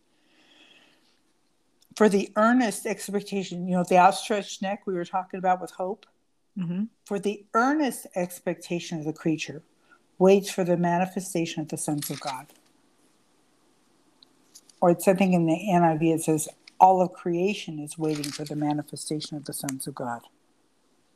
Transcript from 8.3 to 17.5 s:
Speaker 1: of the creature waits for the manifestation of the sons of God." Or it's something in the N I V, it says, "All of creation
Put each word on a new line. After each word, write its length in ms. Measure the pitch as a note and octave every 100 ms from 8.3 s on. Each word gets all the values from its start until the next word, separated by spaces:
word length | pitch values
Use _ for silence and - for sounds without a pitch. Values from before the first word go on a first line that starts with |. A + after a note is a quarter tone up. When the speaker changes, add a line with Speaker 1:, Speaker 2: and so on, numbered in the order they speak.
| - - E3+ - F3 - E3+
Speaker 1:
of 60 | D3+
the 80 |
creature 500 | D#3 E3+ D#3 - C#3+ - _ _ _ _ -
waits 320 | F#3 G3 G3
for 120 | -
the 140 | F3 F3
manifestation 840 | F3 E3+ F#3 G3 F3+ F3 E3 E3+
of 60 | D3+
the 80 | D#3
sons 340 | - D3 -
of 80 | C#3+
God." 340 | D3 D3 C#3+ - _ _ _ _ _ _ _ _ _ _ _ _ _ _ _ _ _ _ _ - _ -
Or 120 | F3+
it's 140 | F3 -
something 280 | F3+ G3
in 140 | F3+ E3
the 240 | D#3 G#3
N 120 | F3
I 140 | E3+ D#3
V, 140 | E3
it 100 | D#3+
says, 260 | D#3+ D#3 - - _ -
"All 220 | F#3 F#3
of 120 | F3
creation 680 | - F3+ E3+ F#3+